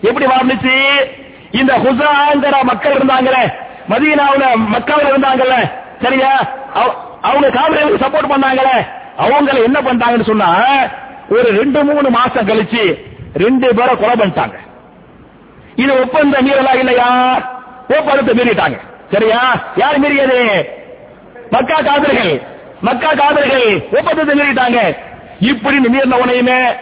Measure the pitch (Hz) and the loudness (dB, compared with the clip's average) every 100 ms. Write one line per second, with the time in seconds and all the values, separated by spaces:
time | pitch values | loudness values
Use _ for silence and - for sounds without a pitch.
0 | 202 247 269 254 254 262 254 262 277 277 | 0 0 0 2 2 0 0 0 2 0
1 | 269 - - - - 220 262 254 233 247 | -2 -6 -20 -20 -8 -2 0 2 2 2
2 | 294 285 294 285 285 277 254 240 285 277 | 2 2 2 2 2 0 0 0 0 0
3 | 262 262 262 262 220 - - - - 220 | 2 2 2 0 0 -4 -14 -16 -4 0
4 | 302 294 285 277 269 226 220 233 - 302 | 0 2 2 2 2 0 0 -2 0 0
5 | 285 269 269 262 262 254 190 - - - | 2 2 2 0 2 2 -2 -6 -16 -6
6 | 240 269 269 269 - - - - 240 - | -2 0 2 0 -2 -8 -8 -2 -2 -2
7 | - - 208 277 277 240 311 311 302 - | -12 -8 -2 2 2 0 0 0 0 0
8 | 269 302 294 277 269 262 262 247 - - | 0 -2 -2 0 0 0 0 0 -2 -10
9 | - - 180 285 285 269 226 294 262 247 | -16 -4 0 2 2 2 2 2 0 0
10 | 240 240 220 214 185 180 254 277 254 - | 0 0 0 0 2 2 2 2 -2 -6
11 | - - - - - 202 285 277 285 294 | -16 -18 -2 2 2 2 2 2 2 2
12 | 277 233 254 254 202 220 214 233 202 147 | 2 2 0 0 0 0 0 0 0 -2
13 | - - - 143 202 262 254 226 220 - | -8 -18 -12 -2 0 2 2 2 2 2
14 | 214 240 202 - - - - - - - | 0 2 0 0 -6 -8 -20 -20 -20 -20
15 | - - - - - - - - 269 262 | -20 -20 -20 -20 -20 -20 -12 -4 0 2
16 | 254 311 285 277 262 277 269 262 254 247 | 2 2 2 2 2 2 2 2 2 2
17 | 247 247 254 254 - - - - - 285 | 2 2 2 0 -4 -14 -18 -20 -2 -2
18 | 302 277 254 233 240 208 165 117 - - | 2 0 2 2 2 0 -2 -4 -14 -20
19 | - 196 220 226 254 226 - - 254 294 | -4 0 2 2 0 -2 -4 -2 0 2
20 | 285 285 269 247 240 190 - - - - | 0 2 2 2 2 0 -2 -10 -18 -20
21 | - - - - - 233 262 311 285 285 | -20 -20 -20 -20 -2 -2 0 0 0 0
22 | 302 233 196 139 - - - - 208 262 | 2 0 0 -4 -6 -20 -20 -6 -4 -2
23 | 311 294 285 294 277 269 233 185 - 240 | -2 2 2 2 0 2 2 0 0 -2
24 | 330 311 302 285 285 262 247 240 196 143 | 0 -2 0 0 0 0 0 0 0 -4
25 | - - - - 214 285 233 277 247 262 | -12 -20 -20 -4 -2 0 0 0 2 2
26 | 262 247 254 247 247 254 254 - | 2 0 0 0 0 0 0 -4